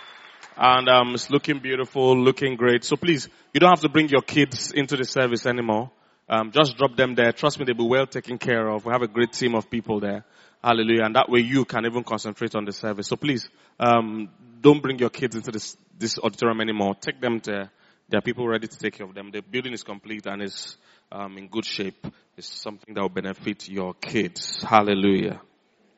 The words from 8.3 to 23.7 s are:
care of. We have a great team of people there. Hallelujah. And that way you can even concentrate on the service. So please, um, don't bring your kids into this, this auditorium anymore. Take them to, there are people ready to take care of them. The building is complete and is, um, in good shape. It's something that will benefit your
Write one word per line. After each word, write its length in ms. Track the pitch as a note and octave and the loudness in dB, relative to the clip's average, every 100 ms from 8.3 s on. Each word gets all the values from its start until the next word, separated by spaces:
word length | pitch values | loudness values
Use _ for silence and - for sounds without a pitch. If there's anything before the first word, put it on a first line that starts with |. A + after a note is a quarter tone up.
| B2 | -6
care 300 | C3 A#2 A2 | -2 -2 -2
of. 160 | G#2+ | -4
We 80 | A2+ | -2
have 100 | B2 | -2
a 60 | A2+ | 0
great 240 | A2+ A#2+ | 0 0
team 220 | - B2 | 0 0
of 160 | A2+ - | 0 -2
people 300 | A#2+ A2+ G#2+ | -6 -4 -4
there. 240 | G2+ G2+ - _ _ _ | -4 -6 -12 _ _ _
Hallelujah. 420 | A#2+ A2+ A2+ A2+ | 0 2 4 2
And 120 | A2 B2 | 4 2
that 120 | - | 4
way 120 | A#2+ | 2
you 240 | A#2+ C3+ | 4 0
can 220 | A#2+ A#2 A#2 | 0 -2 -2
even 180 | A#2+ | -4
concentrate 500 | A#2 G#2+ A2 G#2 A2+ | -4 -6 -6 -6 -6
on 100 | A2 | -4
the 80 | G2+ | -6
service. 360 | G2 A2 G2+ G2+ | -6 -6 -6 -6
So 80 | B2 | -4
please, 320 | D3 B2 - _ _ - | -2 -4 -6 _ _ -2
um, 480 | A#2+ A#2 A2 A2 G#2 _ - - | 2 2 2 -6 -10 _ -20 4
don't 220 | C#3+ D3 | 6 6
bring 160 | C3+ B2+ | 2 -2
your 120 | A#2+ | -4
kids 260 | - B2 A2+ | -2 -6 -6
into 160 | B2+ | -8
this, 240 | A2 - - _ - | -10 -10 -18 _ -8
this 220 | A2 - | -6 -4
auditorium 420 | A2+ - A#2+ A2 | -4 -2 -2 0
anymore. 340 | A2 G#2+ G2 G2 | -2 -2 -2 -4
Take 200 | D#3 C3+ | -8 -6
them 200 | B2 A2+ | -4 -4
to, 300 | A2 G2+ G2 _ _ _ - | -4 -8 -8 _ _ _ -4
there 100 | G#2 | -2
are 40 | |
people 240 | B2 A#2+ A#2 | -2 -4 -2
ready 200 | A2 A2 | -4 -6
to 100 | - | -8
take 160 | G#2+ | -8
care 120 | - F#2+ | -8 -18
of 80 | |
them. 160 | G2 G2+ | -16 -14
The 80 | G2+ | -14
building 320 | F#2+ B2 B2+ | -10 -8 -8
is 100 | A2+ | -12
complete 440 | - G2+ G#2 G#2+ G2+ | -14 -16 -12 -12 -10
and 160 | G2+ | -8
is, 340 | G2+ - - - _ _ - | -10 -10 -16 -18 _ _ -18
um, 280 | G2 G2 F#2+ | -14 -14 -16
in 100 | F#2+ | -12
good 160 | A2 | -8
shape. 420 | - - F#2+ - - - _ - | -8 -8 -8 -10 -18 -20 _ -20
It's 120 | - | -20
something 460 | - A2+ G2+ - | -14 -14 -16 -12
that 60 | G#2 | -6
will 80 | F#2+ | -4
benefit 600 | F#2+ F#2+ F#2+ G#2 G2+ | -6 -10 -8 -10 -10
your 260 | - | -10